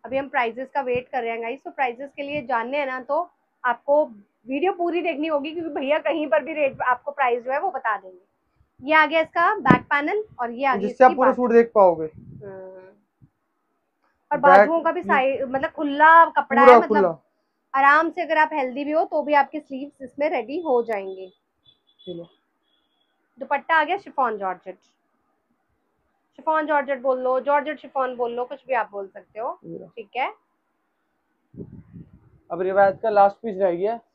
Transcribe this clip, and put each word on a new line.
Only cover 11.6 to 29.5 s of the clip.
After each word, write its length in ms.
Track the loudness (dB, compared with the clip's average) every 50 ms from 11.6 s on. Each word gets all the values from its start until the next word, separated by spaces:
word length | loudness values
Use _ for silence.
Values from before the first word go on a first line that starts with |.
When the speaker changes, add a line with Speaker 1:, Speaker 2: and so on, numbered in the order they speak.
| 4 4 _
Speaker 2:
पाओगे। 320 | 6 6 6 4 2 -6
Speaker 1:
हम्म। 420 | -10 _ -18 -20 -20 -20 -20 -18 -18 -18 -18 -18 -18 -20 -20 -20 -20 _ _ _ _ _ _ -20 _ _ _ _ _ _ _ _ _ _ _ _ _ _ _ _ _ _ _ _ _
और 60 | -6 2
Speaker 2:
बैक 20 |
Speaker 1:
बाजुओं 400 | 4 8 8 8 8 6 2 0
का 120 | -2 -2
भी 80 | -4 -4
Speaker 2:
ये 40 | -2
Speaker 1:
साइज, 380 | 0 0 0 2 0 -2 -4
मतलब 280 | -6 -6 -4 -6 -6 -6
खुला 540 | _ -6 -6 -6 2 6 6 8 10 8 8
कपड़ा 380 | 6 2 -4 -2 _ 2 8
Speaker 2:
पूरा 100 | 10 10
Speaker 1:
है, 60 | 10 8
मतलब 100 | 6 4
Speaker 2:
खुला। 300 | 0 0 0 0 -2 -6 _ _ _ _ _ _ _ _ _ _ -2
Speaker 1:
आराम 360 | 2 4 6 6 4 2 0
से 120 | -4 -6
अगर 160 | -4 -2 2 2
आप 120 | 2 0
healthy 320 | 0 -4 -4 -4 -6 -6 -6
भी 60 | -2
हो 140 | -2 -2 -2
तो 180 | -2 -2 -4
भी 120 | -2 2 2
आपके 260 | 2 2 0 -4 -14
sleeves 420 | -12 _ -14 -12 -12 -14 _ _
इसमें 280 | -20 -18 _ -4 -4 -2
ready 300 | -2 -4 -6 -6 -10 -8
हो 220 | -2 0 0 0
जाएंगे। 500 | 0 -2 -6 -6 -6 -10 -12 -14 -16 -20 _ _ _ _ _ _ _ _ _ _ _ _ _ _ -16
Speaker 2:
चलो। 220 | -14 -14 -14 -16 _ _ _ _ _ _ _ _ _ _ _ _ _ _ _ _ _ _ _ _ _ _ -18
Speaker 1:
दुपट्टा 360 | -6 -6 -6 -6 -2 0 0
आ 100 | 0 2
गया 120 | 0 -4
शिफॉन 420 | -6 -6 -8 -4 -2 -2 -2 -2 -4
जॉर्जेट, 400 | -6 -6 -8 -8 _ -18 -20 _ _ _ _ _ _ _ _ _ _ _ _ _ _ _ _ _ _ _ _ _ _ _ _ _ _ _ _ _ _ _ _
शिफॉन 300 | -8 -4 -2 0 0 0
जॉर्जेट 340 | 0 0 0 0 -2 -6 -4
बोल 180 | -2 -2 -2 0
लो, 220 | 0 -2 -2 -2
जॉर्जेट 380 | 0 0 0 0 0 -4 -10 -10
शिफॉन 380 | -14 -10 _ -4 -4 -4 -4
बोल 160 | -6 -6 -6
लो, 120 | -4 -8 -8
कुछ 220 | -10 -10 -18 _
भी 80 | -6 -4
आप 160 | -4 -4 -6
बोल 180 | -8 -12 -12 -12
सकते 320 | _ -20 -20 _ _ -10
हो। 200 | -10 -10